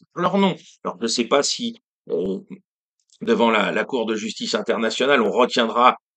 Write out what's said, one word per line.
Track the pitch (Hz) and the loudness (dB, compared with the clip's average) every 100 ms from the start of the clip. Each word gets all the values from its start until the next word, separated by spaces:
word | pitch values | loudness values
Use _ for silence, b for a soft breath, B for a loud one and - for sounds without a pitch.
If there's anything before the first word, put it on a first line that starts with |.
| _ | _
par | 160 | -4
leur | 175 196 | 0 2
nom. | 196 156 - _ | 2 0 -10 _
Alors, | 92 - | -10 -6
je | |
ne | 117 | -4
sais | 123 113 | -2 2
pas | 139 | 2
si, | 139 - 117 117 _ _ - | 0 -4 -6 -10 _ _ -6
euh, | - 95 95 - - _ _ _ _ _ _ | -4 -4 -6 -10 -20 _ _ _ _ _ _
devant | 113 107 117 | -2 2 2
la, | 113 90 | 2 0
la | 85 | -2
Cour | 104 127 110 | -2 -4 -2
de | 107 | -4
justice | 107 - 113 110 | -6 -8 -4 -4
internationale, | 101 107 113 - 127 139 | -2 -2 -2 0 2 2
on | 117 | 2
retiendra | 107 120 127 113 110 123 - _ | 2 2 2 0 4 4 4 _